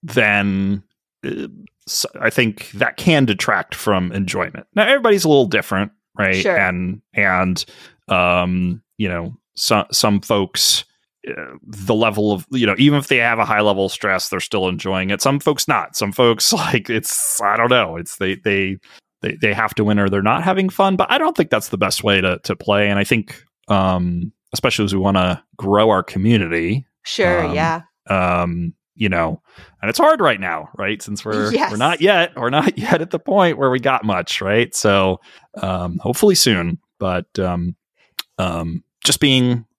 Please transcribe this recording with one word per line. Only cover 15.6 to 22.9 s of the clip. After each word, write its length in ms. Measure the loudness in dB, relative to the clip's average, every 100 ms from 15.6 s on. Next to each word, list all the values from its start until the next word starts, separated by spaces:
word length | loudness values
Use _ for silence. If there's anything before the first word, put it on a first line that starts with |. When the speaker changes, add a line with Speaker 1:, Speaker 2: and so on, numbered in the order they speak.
| 0
Speaker 1:
not. 280 | -2 -2 -6
Some 160 | -6
folks, 400 | 2 4 4 0
<laughs> 0 |
like, 360 | 0 0 -2 -2
it's, 500 | -4 -4 -4 -4 -2
I 160 | -2 0
don't 120 | 4
know. 280 | 2 2 -4
It's 200 | -12 -6
they, 180 | -4 -2
they, 420 | -2 0 -2 -6 _ -20 _ _
they, 140 | -8 -2
they 120 | -2
have 220 | 0 -2 0
to 80 |
win 160 | 0 2
or 100 | 2
they're 120 | 0
not 220 | 0 0
having 260 | 0 0 -2
fun. 260 | 0 0 2
But 160 | 0
I 60 | 0
don't 180 | -2 -2
think 140 | 0
that's 200 | 0 -2
the 80 | -2
best 260 | -2 0 2
way 160 | 2
to, 180 | 2 -2
to 120 | -4 -6
play. 340 | 0 2
And 80 | 2